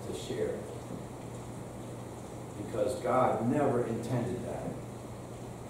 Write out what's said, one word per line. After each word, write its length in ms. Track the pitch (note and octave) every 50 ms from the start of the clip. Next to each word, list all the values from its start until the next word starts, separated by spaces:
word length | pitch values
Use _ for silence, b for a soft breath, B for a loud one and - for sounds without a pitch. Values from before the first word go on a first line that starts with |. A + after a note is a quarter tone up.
| - -
to 100 | F#2 -
share. 380 | - - - - - - - - - - - - - - - - - - - - - - - - - - - - - - - - - - - - - - - - - - - - - - - G#2 G2+
Because 300 | - A#2 A2 G2+ - -
God 520 | - A#2+ B2+ B2+ B2+ B2+ - - - A2+ A#2+
never 380 | D3 D3 C#3 A#2+ A#2+ A#2+ A#2+
intended 580 | - A#2 - - - B2+ A#2+ - B2 - - -
that. 200 | - - - - - - - - - - - - - - - - - - - - - - - -